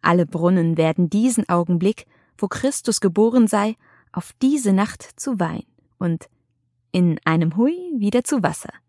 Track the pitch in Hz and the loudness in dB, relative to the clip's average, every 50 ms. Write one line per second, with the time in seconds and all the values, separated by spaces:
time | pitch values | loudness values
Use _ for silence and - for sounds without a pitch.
0 | - 165 170 180 170 147 - 165 165 175 185 185 165 165 165 160 160 160 160 - | 2 2 2 2 2 0 -2 0 2 2 2 4 2 0 2 2 2 0 2 0
1 | 180 160 - 202 226 262 233 - 196 - 175 175 175 170 180 170 175 196 220 - | 0 0 2 0 0 2 0 -2 -2 0 0 -2 0 0 0 0 0 0 -2 -2
2 | - _ _ _ _ _ _ _ - 190 - - - 269 285 - - - 208 - | -10 _ _ _ _ _ _ _ -6 -6 -6 -2 -4 -2 -4 -2 -4 -2 -2 0
3 | - 196 165 202 214 226 226 254 226 214 - 208 202 220 226 _ _ _ _ _ | 0 0 2 4 2 4 4 4 2 4 2 0 0 -2 -4 _ _ _ _ _
4 | _ _ - 180 - - - _ - 262 294 294 247 208 190 190 202 220 - - | _ _ -10 -10 -10 -10 -8 _ 0 0 0 2 2 2 2 2 0 -2 -4 -14
5 | - - - - - 277 254 190 175 160 160 - - _ _ _ _ _ _ _ | -20 -20 -16 -10 -6 -6 -2 -2 -2 -4 -4 -8 -10 _ _ _ _ _ _ _
6 | 185 175 165 160 - _ _ _ _ _ _ _ _ _ _ _ _ _ - 185 | -4 -4 -4 -4 -8 _ _ _ _ _ _ _ _ _ _ _ _ _ 0 2
7 | 180 170 160 - _ 160 160 165 165 165 156 185 233 277 339 359 359 359 320 247 | 2 2 2 0 _ 0 0 2 0 0 0 0 0 0 0 -4 -8 -8 -6 -4
8 | 202 202 - 247 247 - - 262 175 147 151 - - - - - _ | -4 0 0 0 0 0 -2 0 0 -2 -4 -4 -12 -16 -18 -20 _